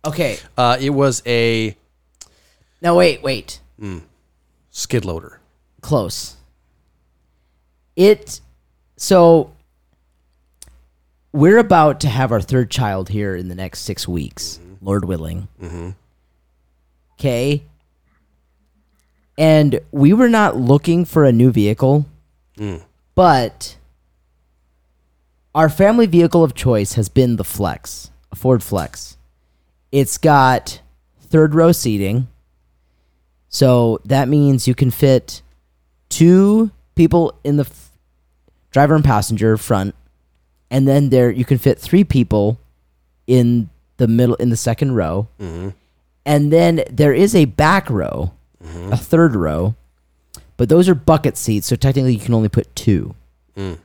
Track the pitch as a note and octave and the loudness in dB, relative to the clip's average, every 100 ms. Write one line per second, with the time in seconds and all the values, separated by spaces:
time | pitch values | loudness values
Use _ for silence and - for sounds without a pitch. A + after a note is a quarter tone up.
0 | D#3 D3+ D3 F#2+ - - A#2+ B2+ C3+ C#3 | -10 -6 -6 -6 -10 -2 -2 0 -2 -2
1 | C#3 A#2+ A#2+ A#2+ A#2 A2+ A2 - _ _ | -2 -2 -4 -2 -2 -2 -6 -10 _ _
2 | _ _ - _ _ _ _ _ E3+ F3 | _ _ -20 _ _ _ _ _ 0 2
3 | F3+ B2+ C#3 B2 - - _ _ G#2 F2+ | 2 0 -8 -8 -12 -20 _ _ -14 -14
4 | - _ _ _ _ _ _ - - A#2+ | -18 _ _ _ _ _ _ -16 -6 -6
5 | F#2+ E2 D2+ _ _ _ _ _ - C#3+ | -6 -12 -14 _ _ _ _ _ -6 -4
6 | F#2+ - - - _ _ _ _ _ _ | -4 -10 -16 -20 _ _ _ _ _ _
7 | _ _ _ _ _ _ _ _ _ - | _ _ _ _ _ _ _ _ _ 0
8 | G3 G#3 - - _ _ _ _ _ _ | 2 2 -4 -20 _ _ _ _ _ _
9 | - F#3 E3+ E3 D3 _ _ _ _ _ | 0 4 6 4 0 _ _ _ _ _
10 | _ _ _ _ _ _ - _ _ _ | _ _ _ _ _ _ -20 _ _ _
11 | _ _ _ C#3+ D#3+ A3+ A3+ F3 D3+ C3+ | _ _ _ 2 4 4 4 4 4 0
12 | D3 A2+ C3 A2+ - C3 A#2 - A2 F#2+ | -4 -2 -2 -2 -2 -2 -2 -4 -4 -6
13 | F#2 G#2 G#2 F2+ F2+ F2+ F#2 - - F#2+ | -8 -8 -6 -8 -10 -12 -14 -12 -12 -10
14 | - F2 C2+ - - - F2 F#2+ G2 G2 | -8 -8 -8 -12 -16 -16 -20 -16 -6 -6
15 | F#2 F2 D#2+ F2 F#2+ _ F2 F2 F2 F#2+ | -4 -8 -8 -12 -12 _ -16 -14 -14 -18
16 | _ _ _ _ _ _ _ _ _ _ | _ _ _ _ _ _ _ _ _ _
17 | _ _ C#3 A#2+ C3+ C#3+ - _ _ _ | _ _ -6 -4 -4 -4 -8 _ _ _
18 | _ _ _ _ _ _ _ _ _ _ | _ _ _ _ _ _ _ _ _ _
19 | _ _ _ - D#3+ D#3 D3 - - C#3+ | _ _ _ -2 2 4 2 0 -6 2
20 | C#3+ G#3+ B3 A3+ G3+ B2 B2 C#3+ E3+ E3+ | 4 4 4 2 0 0 2 2 2 -2
21 | F3 D#3+ C#3+ A#2 B2+ A2+ G#2 G#2+ C3+ D3 | 0 2 2 4 2 2 -2 0 0 0
22 | D3 _ _ _ _ - G#2 E2+ _ _ | -2 _ _ _ _ -12 -12 -12 _ _
23 | _ - F3+ C3+ A2+ _ - - _ _ | _ 0 2 2 -2 _ -20 -20 _ _
24 | _ _ _ _ _ _ _ _ _ _ | _ _ _ _ _ _ _ _ _ _
25 | _ _ _ _ _ D3+ D#3+ - G3 A#3 | _ _ _ _ _ 0 0 2 2 4
26 | A3 E3+ E3 F3 D#3 - B2+ A2+ G2 - | 2 4 2 2 0 0 -2 0 -2 -4
27 | G2+ - B2+ A2+ F#2+ - F#2 - - - | -2 0 0 -2 -6 -6 -6 -6 -14 -20
28 | - _ _ - B2+ B2 - G2 D2+ - | -20 _ _ -6 0 0 -2 -6 -6 -14
29 | - _ _ _ _ _ _ _ _ C3+ | -20 _ _ _ _ _ _ _ _ -2
30 | C3 - D#3 C#3+ C3 B2 - - _ _ | -2 -2 2 4 2 0 -6 -20 _ _
31 | _ _ _ D#3+ D#3 D#3 E3 F3 B2 G#2 | _ _ _ 2 2 4 2 2 -2 -4
32 | F#2+ A#2 B2+ _ _ _ _ _ _ _ | -4 -4 -6 _ _ _ _ _ _ _
33 | _ _ _ _ _ - C3+ B2 A#2 A2 | _ _ _ _ _ 0 2 2 0 -2
34 | - C#3 C3 D3 C#3+ C3 - B2 C3 - | -4 -2 0 0 2 0 -2 0 -2 0
35 | C#3+ C3 - - _ _ _ _ _ _ | 2 2 -2 -20 _ _ _ _ _ _
36 | _ - E3 F#3 G3 G#3+ A3+ - _ - | _ 2 6 6 4 2 -2 -6 _ 0
37 | D#3+ E3+ E3 - C#3+ D3 C3+ - _ _ | 2 2 -2 -4 -4 -2 -4 -10 _ _
38 | _ _ _ _ _ _ _ C3+ C#3+ D#3+ | _ _ _ _ _ _ _ 2 2 2
39 | C#3+ G#2+ - A2 A2 A2 - G#2 G2 - | 2 0 -2 -2 0 0 -2 -4 -4 -10
40 | _ _ _ _ _ _ _ C3 C3+ C#3 | _ _ _ _ _ _ _ 0 2 2
41 | C#3 B2+ B2 A2+ B2 B2+ C#3 - - F3+ | 2 2 2 0 -2 0 0 -2 0 0
42 | F#3 C3+ A#2 G#2+ G2+ A#2+ _ _ _ _ | 2 0 0 0 0 -4 _ _ _ _
43 | _ _ - B2+ A#2+ A#2+ G2+ _ _ _ | _ _ 0 2 2 0 -4 _ _ _
44 | A#2+ A2+ B2 - A#2+ A2 - A2+ C#3 A#2+ | 0 2 0 0 -2 -2 -4 -4 -2 -2
45 | D#2+ F2+ A2 _ F#2+ E2 F#2+ F#2 _ _ | -4 -6 -8 _ -14 -12 -12 -14 _ _
46 | _ _ - D3 D3 D#3+ E3+ E3 - A#2+ | _ _ -2 0 2 2 2 0 -4 0
47 | D3 C3 G3+ A3 C#3+ - D3+ F#3+ - A2 | 2 2 2 2 2 2 0 0 -2 -4
48 | B1+ G1+ F2 - _ _ E2 E2+ F#2 A#2+ | -4 -6 -8 -12 _ _ -18 -14 -6 -6
49 | - E3 E3 A2 D#2 D2+ F#2+ A#2 _ _ | 0 2 2 2 -4 -2 -4 -6 _ _
50 | _ _ _ - _ - A#2+ E3 F3+ D3+ | _ _ _ -20 _ -6 2 4 4 2
51 | - D#3 C#3+ - - G#2 - B2 C3+ C3+ | 2 0 0 -4 -4 -4 -2 -2 0 0
52 | B2+ A2+ - A#2 G#2+ - - - - F#2 | 0 -2 0 0 0 -2 -4 -4 0 0
53 | G1+ - _ _ _ - F#2+ D#2+ | -2 -14 _ _ _ -14 -12 -12